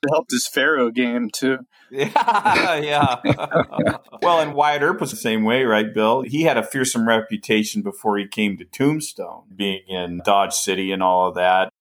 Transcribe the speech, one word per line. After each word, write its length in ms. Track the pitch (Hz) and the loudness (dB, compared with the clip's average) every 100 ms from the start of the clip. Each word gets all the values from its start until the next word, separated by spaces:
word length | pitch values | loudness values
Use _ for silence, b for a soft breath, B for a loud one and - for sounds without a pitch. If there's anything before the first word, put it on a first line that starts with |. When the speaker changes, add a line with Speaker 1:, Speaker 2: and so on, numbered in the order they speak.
| 139 | 0
Speaker 1:
helped 200 | 156 175 | 0 0
his 180 | 127 - | -4 -4
Pharaoh 420 | - 139 151 120 | 0 2 2 0
game, 380 | 117 123 120 113 | 0 -2 -2 -4
too. 280 | - 131 131 127 b b | -2 -2 -2 -6 b b
Speaker 2:
Yeah, 840 | 135 147 277 240 214 220 185 185 156 | -4 0 2 2 2 2 2 2 0
<laughs> 0 | |
yeah. 400 | 151 147 143 123 - - 147 - - - - - _ - | 0 2 2 0 0 -2 0 -2 -2 -2 -4 -4 _ -4
Well, 180 | 175 170 | 2 2
and 140 | 151 | 0
Wyatt 280 | 143 147 147 | 2 2 2
Earp 180 | 147 185 | 0 0
was 100 | 147 | -6
the 60 | 110 | -4
same 280 | 117 110 | -2 0
way, 200 | 110 123 | 2 2
right, 280 | 127 107 110 | 4 2 2
Bill? 300 | 107 107 127 | 2 2 2
He 200 | 123 143 | 0 0
had 120 | 160 120 | 2 2
a 60 | |
fearsome 440 | 110 135 131 120 113 | -2 -2 -2 0 2
reputation 760 | 113 110 107 - 107 107 107 | 2 0 -10 0 0 2 -4
before 340 | 101 - 110 101 | -6 -4 -2 -2
he 100 | 101 | -4
came 300 | - 104 92 | -2 -2 -4
to 60 | |
Tombstone, 800 | 87 - 135 156 151 - 90 82 _ | -14 0 0 0 -6 -10 -12 -12 _
being 260 | 95 101 95 95 | -6 -6 -6 -8
in 340 | 92 87 87 | -8 -6 -6
Dodge 300 | 95 101 98 | 0 2 2
City 380 | - - 95 95 | -2 -2 -2 -2
and 100 | 95 | 0
all 260 | 92 92 92 | 2 2 0
of 60 | |
that. 360 | 90 90 95 95 _ | 0 2 2 0 _